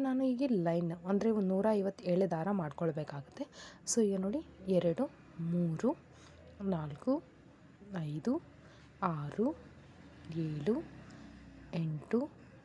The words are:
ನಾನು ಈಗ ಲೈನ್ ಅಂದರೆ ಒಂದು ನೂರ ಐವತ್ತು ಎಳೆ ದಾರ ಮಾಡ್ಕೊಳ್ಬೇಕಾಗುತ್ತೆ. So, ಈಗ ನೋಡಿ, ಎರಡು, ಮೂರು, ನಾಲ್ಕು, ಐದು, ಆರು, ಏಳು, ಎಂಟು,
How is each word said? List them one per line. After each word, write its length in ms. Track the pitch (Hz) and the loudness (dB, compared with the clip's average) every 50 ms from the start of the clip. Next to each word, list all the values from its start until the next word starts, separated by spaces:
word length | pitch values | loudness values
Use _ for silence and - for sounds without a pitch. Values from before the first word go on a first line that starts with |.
| 269 262 | 2 2
ನಾನು 140 | 254 262 269 262 | 0 2 2 0
ಈಗ 100 | 247 233 285 269 233 185 165 170 | 2 0 2 2 2 2 2 2
ಲೈನ್ 240 | 165 175 175 165 175 175 170 180 | 2 2 0 -2 -4 0 2 4
ಅಂದರೆ 180 | 202 202 196 226 220 214 | 4 6 6 4 4 4
ಒಂದು 100 | 196 185 190 | 4 4 4
ನೂರ 120 | 190 202 220 220 202 | 4 4 4 4 4
ಐವತ್ತು 240 | 190 196 190 - - 180 | 2 0 -2 -2 0 2
ಎಳೆ 140 | 175 180 196 175 175 | 4 6 6 4 2
ದಾರ 140 | 160 160 190 208 190 | 0 0 2 2 2
ಮಾಡ್ಕೊಳ್ಬೇಕಾಗುತ್ತೆ. 840 | 165 147 139 - 170 165 147 156 151 - 143 143 139 - - - 285 - - - - - - - - - | 0 -2 -2 0 0 0 0 -2 -4 -6 -8 -10 -10 -12 -10 -10 -10 -10 -10 -16 -20 -20 -20 -10 -6 0
So, 40 | - 233 220 202 | 2 2 4 4
ಈಗ 100 | 196 185 185 | 2 0 0
ನೋಡಿ, 160 | 196 220 302 330 - - - 190 190 190 175 | -2 -2 -4 -6 -8 -14 -10 -2 2 2 4
ಎರಡು, 260 | 175 170 165 - 269 294 - - - - - - 165 165 | 4 2 2 0 -2 -4 -6 -12 -20 -16 -10 -6 -4 -2
ಮೂರು, 400 | 170 175 175 165 160 156 - 247 - - - - - - - - - - - - - - 202 196 185 | 0 0 0 0 0 0 0 -2 -2 -2 -8 -18 -20 -20 -20 -20 -20 -20 -20 -20 -14 -6 -2 -2 -2
ನಾಲ್ಕು, 380 | 160 151 147 143 - - 254 269 320 - - - - - - - - - - - - 196 208 196 175 156 147 | -2 -4 -6 -10 -4 -2 -2 -2 -2 -4 -10 -20 -20 -20 -20 -20 -20 -20 -20 -20 -20 -16 -10 -8 -6 -4 -4
ಐದು, 220 | 147 156 - 226 262 339 - - - - - - - - - - - - - 165 | -6 -4 -2 -2 -2 -4 -6 -12 -20 -20 -20 -20 -20 -20 -20 -20 -8 -4 -4 -4
ಆರು, 360 | 165 151 147 147 - - 220 277 330 - - - - - - - - - - - - - - - 160 165 160 | -2 -4 -6 -4 -2 -2 0 -2 -2 -4 -12 -20 -20 -20 -20 -20 -20 -20 -20 -20 -20 -18 -14 -8 -6 -4 -4
ಏಳು, 280 | 156 151 147 143 196 233 302 339 - - - - - - - - - - - - - - - - - - 170 | -4 -4 -2 -2 0 0 -2 -4 -8 -14 -18 -18 -18 -20 -20 -20 -20 -20 -20 -20 -20 -20 -20 -12 -6 -4 -2
ಎಂಟು, 380 | 165 160 156 147 - - - 240 269 - - - - - - - | -2 -2 -4 -6 -4 -2 -2 -2 -2 -4 -10 -16 -20 -20 -20 -20